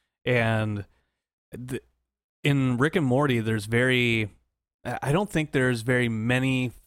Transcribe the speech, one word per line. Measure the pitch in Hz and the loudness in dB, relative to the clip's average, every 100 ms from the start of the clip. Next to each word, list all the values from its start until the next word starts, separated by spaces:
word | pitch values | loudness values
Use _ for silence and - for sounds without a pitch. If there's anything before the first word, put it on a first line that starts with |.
| _ _ - | _ _ -2
and | 123 113 110 110 104 - _ _ _ _ _ _ | 0 2 0 -2 -6 -10 _ _ _ _ _ _
the, | - 123 123 - _ _ _ _ _ | -14 -10 -10 -12 _ _ _ _ _
in | 147 139 131 120 | 0 2 2 2
Rick | 147 185 | 2 2
and | 135 | 2
Morty, | 127 147 117 | 2 2 0
there's | 110 110 104 | 0 -2 0
very, | 117 127 127 120 113 104 - _ _ _ _ | 0 2 2 2 0 -2 -8 _ _ _ _
I, | - - | -12 -6
I | 131 | -2
don't | 165 208 | 0 0
think | 160 151 | -2 -2
there's | 139 127 120 | 0 0 0
very | 113 123 120 | 0 0 0
many | 110 117 127 131 131 123 - | -2 0 0 0 -2 -4 -8